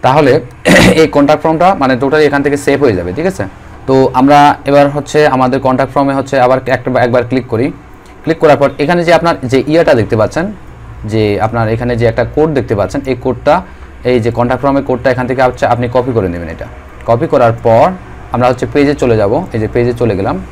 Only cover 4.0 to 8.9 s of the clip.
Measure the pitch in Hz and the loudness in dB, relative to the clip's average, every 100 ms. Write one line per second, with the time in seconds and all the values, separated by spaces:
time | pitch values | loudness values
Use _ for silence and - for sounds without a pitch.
4 | 131 127 135 147 147 - - 143 143 143 | 2 2 4 6 6 2 2 2 2 0
5 | 135 151 151 131 127 131 131 127 135 - | -4 0 2 2 0 0 0 0 0 0
6 | 139 139 123 139 123 131 123 123 127 127 | -2 -2 -2 0 2 2 0 -4 -2 0
7 | 120 123 120 131 120 110 139 - - - | 2 0 0 -4 -2 -4 -4 -6 -18 -20
8 | - - - 160 156 139 139 135 147 | -20 -12 -6 0 4 4 2 0 -2